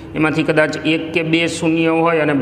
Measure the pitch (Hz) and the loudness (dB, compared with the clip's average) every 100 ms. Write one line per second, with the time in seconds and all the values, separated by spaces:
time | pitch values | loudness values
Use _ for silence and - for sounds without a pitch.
0 | - 147 156 151 151 156 156 - 156 160 | -10 -2 0 0 0 2 2 0 -2 -2
1 | - 170 160 160 165 160 170 165 165 160 | -2 -4 0 0 -2 -2 0 2 2 2
2 | 165 165 151 143 | 2 2 2 2